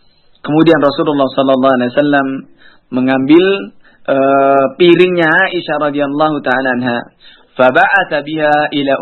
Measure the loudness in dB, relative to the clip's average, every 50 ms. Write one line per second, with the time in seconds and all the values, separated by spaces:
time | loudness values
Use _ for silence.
0 | _ _ _ _ _ _ _ _ -8 -2 0 2 4 4 4 4 2 0 0 -2
1 | -2 -2 -2 -2 -2 -2 -2 -2 0 0 0 2 2 2 2 0 -2 -2 -2 -2
2 | 0 0 0 0 -2 -2 -6 -10 -12 -14 -20 _ -20 -20 -20 _ _ _ -6 -4
3 | -2 0 0 0 2 4 4 4 4 2 0 -4 -6 -10 -16 -20 -20 _ _ _
4 | -6 -4 -2 0 2 2 2 2 2 2 2 2 0 0 0 2 2 4 4 4
5 | 4 2 0 0 0 0 2 0 0 0 -2 -6 -6 -6 -4 -4 -4 -4 -4 -4
6 | -4 -4 -2 -2 -2 -2 -2 -4 -4 -2 -2 -2 -2 -2 -2 -2 -2 -4 -4 -4
7 | -6 -10 -16 _ _ -20 -20 _ _ _ _ 2 2 2 4 2 2 2 2 0
8 | -2 -2 -4 -6 -6 -6 -6 -4 -2 0 0 0 0 -2 -2 -4 -2 -2 -2 -2